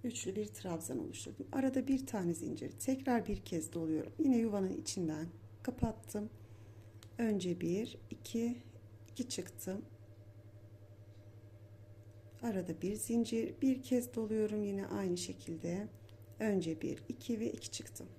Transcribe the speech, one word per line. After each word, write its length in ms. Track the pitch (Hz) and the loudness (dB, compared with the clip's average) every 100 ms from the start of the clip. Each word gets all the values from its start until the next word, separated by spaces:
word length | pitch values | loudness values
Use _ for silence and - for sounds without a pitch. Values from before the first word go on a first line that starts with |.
Üçlü 320 | 247 233 - 196 | -4 -4 -2 -2
bir 100 | 208 | -2
trabzan 520 | - 190 165 - 131 | -4 -2 -2 -2 -2
oluşturdum. 480 | - - - - - | -4 -6 -10 -8 -4
Arada 360 | 277 262 262 269 | 2 4 4 4
bir 180 | 269 - | 2 2
tane 280 | 220 175 | 0 2
zincir, 360 | 165 - 151 - | 2 -2 -4 -6
tekrar 560 | - - 262 269 240 220 | -4 0 2 4 4 4
bir 180 | 202 | -2
kez 280 | - 170 156 | 0 -2 -2
doluyorum. 400 | 170 165 156 - - | -2 2 2 0 4
Yine 200 | 294 240 | 8 8
yuvanın 380 | 226 202 190 - | 8 4 2 2
içinden 520 | - - 165 156 170 - - - | -2 0 2 0 -4 -6 -16 -4
kapattım. 680 | - 247 233 220 - 208 208 - - - - - - - - - | -4 2 2 2 -4 -4 -4 -8 -16 -16 -16 -16 -16 -16 -14 2
Önce 420 | 233 202 180 175 | 4 4 4 2
bir, 380 | 170 185 233 - - | 4 2 2 -4 -10
iki, 460 | - - 233 233 240 - - - - - | -10 -2 2 2 0 -6 -16 -16 -16 -14
iki 200 | - 247 | -6 -4
çıktım. 560 | - 175 - - 196 - - - - - - - - - - - - - - - - - - - - - - - - - - | -4 -6 -6 -4 -4 -6 -14 -16 -16 -16 -16 -16 -16 -18 -18 -18 -18 -18 -16 -16 -16 -18 -18 -18 -16 -16 -16 -16 -18 -18 -6
Arada 400 | 233 190 175 160 | 0 0 0 0
bir 120 | 180 | 0
zincir, 680 | 214 - 233 233 226 226 - | -2 2 4 4 2 0 4
bir 200 | 269 262 | 4 4
kez 320 | - 247 247 | 4 4 4
doluyorum 500 | - 220 220 214 214 | -2 2 4 4 4
yine 220 | 202 196 - | 2 0 0
aynı 300 | 202 190 175 | 0 2 2
şekilde. 720 | - 185 - 160 170 175 214 - - - - - | 0 -6 -6 -4 0 0 -2 -8 -18 -18 -18 0
Önce 420 | 220 196 165 160 | 4 4 4 0
bir, 220 | - - - | -2 -4 -6
iki 320 | - - 226 | -8 -2 0
ve 120 | 233 | 0
iki 180 | - - | -2 -6
çıktım. 360 | - - - - | -8 -8 -10 -12